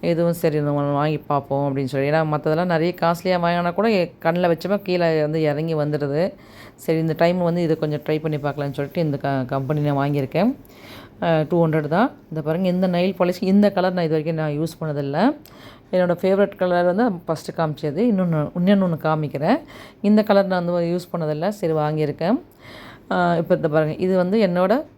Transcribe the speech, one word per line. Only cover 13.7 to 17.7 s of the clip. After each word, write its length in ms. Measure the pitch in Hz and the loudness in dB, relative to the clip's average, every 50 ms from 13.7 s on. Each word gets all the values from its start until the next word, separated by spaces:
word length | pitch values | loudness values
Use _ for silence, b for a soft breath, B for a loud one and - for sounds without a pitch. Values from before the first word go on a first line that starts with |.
கலர் 200 | 202 185 175 185 | 4 2 0 0
நான் 120 | 185 185 170 | 0 0 0
இது 180 | 156 160 156 | 0 0 0
வரைக்கும் 140 | 151 165 165 | 0 -2 -4
நான் 220 | 160 156 151 147 147 | -2 -2 -2 -2 -2
யூஸ் 180 | 160 160 - - | -4 -4 -6 -8
பண்ணதில்ல. 560 | 165 156 147 143 143 139 139 156 202 269 311 - B B B B B B B B B - | -6 -6 -4 -4 -4 -2 0 2 2 2 0 -2 B B B B B B B B B -2
என்னோட 240 | - 185 180 175 175 175 | 0 0 2 2 0 0
ஃபேவரட் 360 | - 190 190 196 202 190 - | 2 2 4 4 2 0 0
கலர் 380 | - 185 180 180 175 175 180 175 | -4 -2 0 2 2 2 2 2
வந்து 140 | 196 240 254 | 2 0 0
ஃபஸ்ட்டு 480 | 185 170 - - 160 151 - - - | 0 -4 -6 -6 -6 -6 -6 -10 -4
காமிச்சது. 440 | - 165 156 | -2 -2 -2